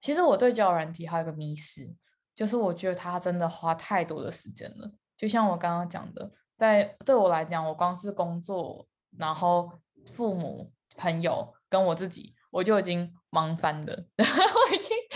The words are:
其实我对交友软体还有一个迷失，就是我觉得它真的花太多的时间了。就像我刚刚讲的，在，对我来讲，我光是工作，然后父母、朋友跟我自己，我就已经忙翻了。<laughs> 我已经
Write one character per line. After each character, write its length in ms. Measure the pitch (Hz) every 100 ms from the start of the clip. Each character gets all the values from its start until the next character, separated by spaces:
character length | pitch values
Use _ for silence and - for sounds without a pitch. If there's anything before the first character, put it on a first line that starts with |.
其 140 | -
实 60 | 302
我 160 | 349 196
对 160 | 247
交 140 | 226 196
友 60 |
软 180 | 170 160
体 140 | 165 165
还 100 | 165
有 60 |
一 40 | 165
个 60 |
迷 240 | 156 151 151
失， 380 | 151 - 135 170 _ _ _
就 120 | - 214
是 100 | 240
我 160 | 202
觉 160 | 175 185
得 60 |
它 240 | 180 175 175
真 200 | 180 175
的 100 | 165
花 260 | - 165
太 300 | 165 - 202
多 180 | 165 156
的 80 | 123
时 200 | 160 -
间 200 | - - -
了。 160 | 214 - _ _
就 100 | 220
像 220 | 233 214
我 80 | 175
刚 180 | 175
刚 140 | 170 175
讲 260 | - -
的， 160 | - - - _ -
在， 400 | 220 208 202 -
对 80 | -
我 160 | 254 190
来 160 | 165
讲， 220 | 160 170 160
我 80 |
光 220 | 156 175 180
是 160 | 202
工 280 | 196 170 170
作， 460 | 170 190 151 - - _ _ -
然 180 | 156
后 380 | 156 175 175 175 - _ _ -
父 200 | - 233
母、 400 | 180 160 - - _ _ -
朋 240 | 180 165
友 320 | 170 139 - - -
跟 160 | 190 185
我 60 |
自 160 | 165 185
己， 240 | - - _ _
我 100 | 180
就 160 | 185 208
已 40 |
经 280 | 185 175 175 - _
忙 260 | 165 160 165
翻 280 | 160 151
了。 220 | 151 - -
<laughs> 120 | -
我 560 | 247 269 392 427 494
已 40 | 381
经 180 | - 440 453